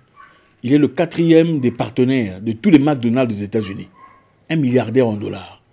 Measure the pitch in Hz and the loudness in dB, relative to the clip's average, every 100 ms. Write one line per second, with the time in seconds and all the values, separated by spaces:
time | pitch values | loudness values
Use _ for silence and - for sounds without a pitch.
0 | _ _ - _ _ _ 120 147 135 127 | _ _ -20 _ _ _ 0 2 2 0
1 | 165 160 165 160 165 156 123 117 113 123 | -4 0 4 4 4 0 -2 -2 -6 -2
2 | 127 135 104 92 113 110 208 151 143 139 | 0 0 -4 -6 -8 -2 4 4 4 0
3 | 117 120 123 101 101 113 98 95 - _ | 0 0 -2 -4 -4 -6 -6 -10 -16 _
4 | - _ _ _ _ 160 131 123 110 123 | -20 _ _ _ _ -2 0 0 2 2
5 | 117 104 - 98 95 - _ | 2 -2 -8 -12 -16 -20 _